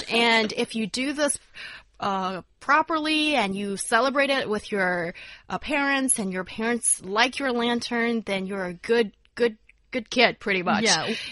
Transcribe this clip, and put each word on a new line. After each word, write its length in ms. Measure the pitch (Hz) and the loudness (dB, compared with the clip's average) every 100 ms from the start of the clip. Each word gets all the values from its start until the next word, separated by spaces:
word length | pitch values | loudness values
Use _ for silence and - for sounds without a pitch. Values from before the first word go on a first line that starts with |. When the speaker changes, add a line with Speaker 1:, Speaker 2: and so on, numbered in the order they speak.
Speaker 1:
<laughs> 80 | - | 2
Speaker 2:
And 420 | 233 233 226 214 | 2 4 4 2
if 220 | - 233 | -2 -4
you 120 | 226 220 | -2 -4
do 260 | 247 269 | -4 -4
this 240 | 294 285 - _ - - - - - | 0 0 -2 _ -18 -16 -18 -20 -6
uh, 420 | 202 190 185 185 - _ | -4 -2 -4 -6 -12 _
properly 760 | - 302 320 320 302 311 302 | 2 2 4 0 2 2 2
and 200 | 277 196 196 | 2 0 -2
you 200 | 202 196 | -4 -4
celebrate 540 | - 233 262 269 269 | 2 4 4 2 2
it 180 | 269 196 | 2 0
with 220 | 214 - | -4 -2
your, 440 | 202 180 175 170 - - - - | 0 0 0 -4 -8 -16 -20 -8
uh, 100 | 190 | -8
parents 600 | - 294 277 269 262 - | -2 0 2 0 0 -2
and 140 | 190 | -2
your 120 | 185 | -4
parents 580 | 185 - 226 240 - - | -6 -4 -2 0 -2 -4
like 360 | 185 208 254 - | -2 2 2 2
your 140 | 277 | -2
lantern, 720 | 240 233 240 - 240 233 233 | 0 0 0 -2 0 0 0
then 220 | 202 190 190 | -2 -4 -4
you're 180 | 196 180 | -4 -6
a 80 | |
good, 380 | 175 - 233 214 _ _ | -6 0 2 2 _ _
good, 220 | - 240 220 _ _ - | 0 0 0 _ _ -8
good 200 | 254 - | -8 -2
kid, 280 | 247 220 143 | 4 4 2
pretty 240 | 208 190 | -2 -2
much. 220 | 175 - | 2 2
Speaker 1:
Yeah. 300 | 208 165 139 220 - | 4 2 2 -4 -8